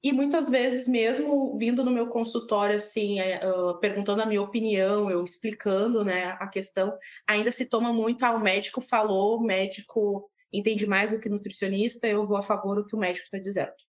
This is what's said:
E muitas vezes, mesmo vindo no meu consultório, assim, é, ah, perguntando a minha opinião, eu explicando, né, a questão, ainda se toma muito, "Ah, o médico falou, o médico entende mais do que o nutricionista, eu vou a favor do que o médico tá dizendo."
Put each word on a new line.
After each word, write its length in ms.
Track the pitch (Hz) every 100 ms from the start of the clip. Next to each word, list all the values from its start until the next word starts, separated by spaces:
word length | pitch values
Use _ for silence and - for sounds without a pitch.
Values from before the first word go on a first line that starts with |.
E 120 | 269
muitas 360 | 262 285 330 269
vezes, 380 | 254 254 254 247
mesmo 720 | 247 226 262 294 285 262 214
vindo 240 | 226 247
no 80 | 254
meu 160 | 247 233
consultório, 680 | 233 226 233 - 208 202 208
assim, 420 | 208 - 208 202
é, 260 | 190 180
ah, 300 | 190 185 180 170
perguntando 420 | 208 202 196 202
a 40 | 220
minha 160 | 208
opinião, 680 | 202 233 220 196 190 208 208
eu 140 | 180
explicando, 800 | 180 - 220 208 208 190 220 233
né, 320 | 202 180 180 190
a 80 | 196
questão, 500 | 196 190 - 190 190 - - -
ainda 240 | 208 226
se 160 | 233 247
toma 260 | - 240
muito, 300 | 233 220 240
"Ah, 120 | 247 226
o 20 |
médico 420 | 214 190 208 -
falou, 580 | - 233 214 190 202 226
o 40 |
médico 880 | 226 190 196 190 208 226 208 196 - _ _
entende 340 | 196 202 208 208
mais 240 | 190 214
do 80 | 220
que 100 | 220
o 40 |
nutricionista, 760 | 208 202 - 196 196 226 233 233
eu 220 | 208 208
vou 80 | 202
a 60 |
favor 340 | 202 202 196 196
do 100 | 202
que 80 |
o 40 | 214
médico 300 | 185 180 -
tá 100 | 196
dizendo." 340 | 196 190 143 -